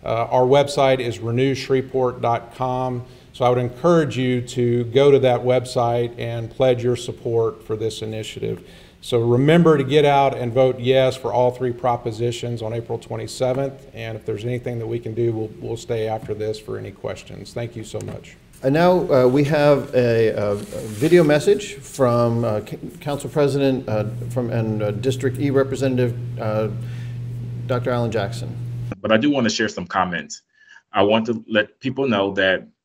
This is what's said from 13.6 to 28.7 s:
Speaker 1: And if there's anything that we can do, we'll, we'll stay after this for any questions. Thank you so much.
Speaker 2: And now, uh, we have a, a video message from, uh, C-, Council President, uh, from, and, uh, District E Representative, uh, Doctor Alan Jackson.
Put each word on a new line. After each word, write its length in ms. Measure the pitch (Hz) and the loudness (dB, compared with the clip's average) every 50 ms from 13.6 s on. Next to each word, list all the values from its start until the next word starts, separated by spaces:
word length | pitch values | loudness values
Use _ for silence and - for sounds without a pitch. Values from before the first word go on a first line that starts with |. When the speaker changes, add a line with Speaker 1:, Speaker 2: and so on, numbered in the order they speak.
| 139 139 120 - - - - | -2 -4 -6 -10 -20 -18 -14
Speaker 1:
And 240 | 113 113 110 113 107 | -12 -10 -10 -10 -10
if 80 | - | -6
there's 180 | - 110 104 107 | -6 -8 -6 -4
anything 340 | 120 123 120 120 127 120 117 | -4 -6 -4 -6 -6 -6 -6
that 80 | 113 110 | -6 -4
we 120 | 117 117 | -6 -6
can 140 | - 117 110 | -6 -6 -4
do, 180 | 113 117 117 | -2 0 0
we'll, 200 | 110 110 110 107 101 - | 0 -2 -4 -8 -8 -12
we'll 180 | - 113 113 113 | -8 -8 -8 -8
stay 320 | - - 120 113 107 110 | -6 -6 -4 -4 -2 -4
after 240 | 110 110 - - 107 | -4 -6 -6 -8 -8
this 260 | 104 107 107 107 107 | -6 -4 -6 -6 -8
for 180 | - - 107 107 | -8 -10 -10 -10
any 140 | 107 104 | -10 -12
questions. 640 | 98 - - 110 101 98 - - 101 95 98 - - | -14 -10 -10 -10 -10 -10 -12 -16 -16 -16 -16 -12 -10
Thank 240 | 123 120 117 - 113 | -10 -10 -8 -10 -12
you 80 | 110 | -14
so 140 | - - 117 | -10 -10 -10
much. 340 | 104 104 - 101 - - - - - - - - | -10 -10 -12 -14 -16 -18 -20 -20 -20 -20 -20 -4
Speaker 2:
And 120 | - 135 139 | 0 0 2
now, 360 | 156 175 180 185 180 - - | 4 4 4 4 4 2 2
uh, 160 | 143 131 127 | 4 4 6
we 200 | 127 123 143 147 | 6 4 4 2
have 500 | 139 160 151 147 147 143 135 - - - | 2 2 4 6 6 4 4 2 0 0
a, 340 | 127 123 120 117 113 113 110 | 2 2 4 4 4 4 2
a 260 | - - 104 104 104 | 2 0 0 0 -2
video 680 | 104 104 - - - - 113 107 104 127 165 170 175 170 | -2 -4 -10 -12 -10 -10 -10 -4 -2 2 6 6 6 6
message 520 | 147 147 151 147 202 202 202 - - - | 6 4 4 4 4 2 2 0 -8 -14
from, 680 | - - - - - 135 123 120 120 120 120 117 117 120 | -16 -16 -16 -2 2 2 2 4 4 2 2 2 0 0
uh, 160 | 113 107 107 104 | 0 -2 -4 -4
C-, 120 | - 156 - - - - - | -8 -12 -12 -12 -14 -14 -10
Council 300 | - 151 143 139 - 127 | -8 -6 -6 -6 -6 -4
President, 580 | 117 156 147 139 131 143 139 135 131 127 127 - | 0 2 2 2 2 2 2 2 2 0 -2 -2
uh, 160 | 110 107 107 104 - - - - | -2 -2 -2 -2 -4 -8 -8 -6
from, 180 | - 127 123 117 | -4 -4 -4 -2
and, 340 | 110 117 113 110 107 107 107 | -2 0 0 0 -2 -2 -2
uh, 80 | 104 | -2
District 480 | 101 101 120 135 127 - - 135 120 120 | -2 -2 -2 -2 -2 0 -2 -4 -2 0
E 100 | 147 143 | -2 0
Representative, 680 | 135 135 131 131 131 123 135 135 127 123 127 120 120 - - - - - | 2 2 0 0 -2 -2 0 0 2 2 0 0 -2 -4 -8 -8 -8 -6
uh, 300 | 117 110 107 107 110 107 - - - - - - - - - - - - - - - - - - - - | -4 -2 -2 -2 -2 -2 -4 -8 -10 -10 -10 -10 -10 -10 -10 -10 -10 -10 -10 -10 -10 -10 -10 -10 -6 -4
Doctor 240 | 127 123 120 131 | -4 -2 -2 -2
Alan 200 | 123 120 120 117 | 0 0 0 0
Jackson. 420 | 104 110 98 101 - - - - - - - - | -2 -2 -4 -4 -6 -8 -8 -8 -8 -8 -8 -8